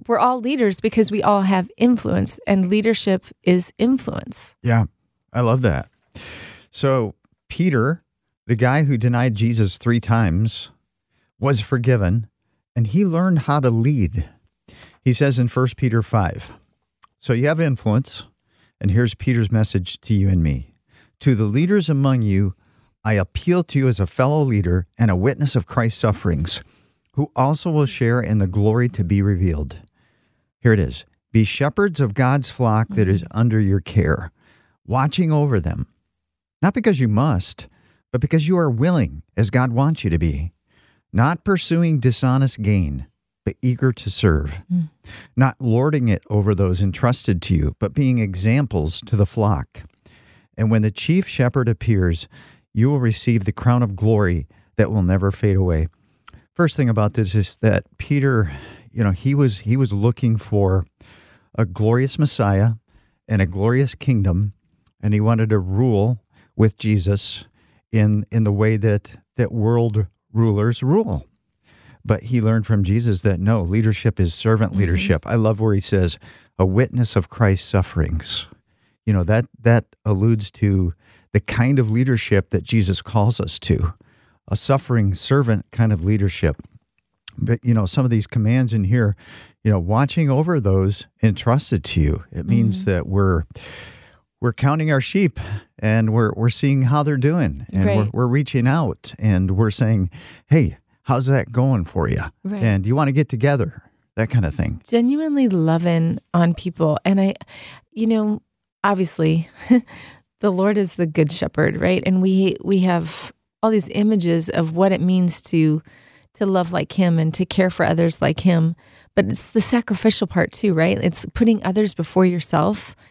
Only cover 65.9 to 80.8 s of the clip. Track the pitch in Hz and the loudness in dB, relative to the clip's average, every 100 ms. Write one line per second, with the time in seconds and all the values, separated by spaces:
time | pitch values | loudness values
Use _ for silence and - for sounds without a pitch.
65.9 | 104 107 117 _ _ _ - 107 - 110 | 2 0 -2 _ _ _ 0 0 0 0
66.9 | 104 90 101 - - - _ _ _ _ | 0 0 -2 -4 -12 -16 _ _ _ _
67.9 | 113 107 104 104 113 107 101 107 110 110 | 0 2 2 -2 0 0 2 2 2 2
68.9 | 104 - - _ - 117 117 107 120 117 | 0 -2 -18 _ -4 -2 0 0 2 2
69.9 | 104 95 _ _ 113 113 101 110 117 131 | 0 -2 _ _ 0 2 2 0 0 0
70.9 | 190 220 78 - _ _ _ _ _ - | 0 0 -4 -8 _ _ _ _ _ -20
71.9 | - - 107 117 123 110 113 104 107 92 | -8 -2 -2 0 0 2 0 0 0 0
72.9 | 107 120 92 104 87 98 113 85 107 110 | 0 0 0 0 0 0 0 0 0 0
73.9 | 104 117 - 87 - 110 110 107 95 92 | 0 -2 0 -2 -2 0 2 0 0 0
74.9 | 92 98 80 - 113 110 104 110 98 - | 0 0 -2 -2 0 0 0 0 0 0
75.9 | 98 90 - - - _ - 95 95 127 | 0 0 -2 -12 -20 _ -2 0 2 0
76.9 | 123 117 - - - 107 95 - 98 92 | 0 -2 -2 -4 0 2 2 0 -2 -2
77.9 | 82 76 78 - - - - _ _ _ | -2 -2 -4 -4 -6 -8 -16 _ _ _
78.9 | _ - 101 87 110 117 - 117 117 - | _ -2 0 2 0 -2 -2 4 4 2
79.9 | _ 107 98 110 110 101 - 104 95 | _ -2 2 2 2 -2 -2 0 2